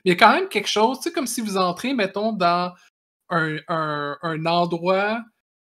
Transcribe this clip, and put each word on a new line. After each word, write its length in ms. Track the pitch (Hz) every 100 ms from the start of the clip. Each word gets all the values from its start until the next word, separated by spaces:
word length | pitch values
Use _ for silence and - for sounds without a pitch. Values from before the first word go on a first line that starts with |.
| 190
Il 40 |
y 20 |
a 40 | 175
quand 180 | 214
même 160 | 285 381
quelque 200 | 208 -
chose, 300 | 208 226 262
tu 40 | 339
sais, 20 |
comme 140 | 339 247
si 140 | -
vous 160 | 214 190
entrez, 360 | 180 175 247 269
mettons, 360 | 190 202 214
dans 400 | 208 175 175 180 175 _ _ _ _ -
un, 280 | 170 160 151 -
un, 500 | 165 156 147 143 143
un 240 | 170 156 160
endroit 800 | 175 175 170 170 190 208 226 233 _ _ _ _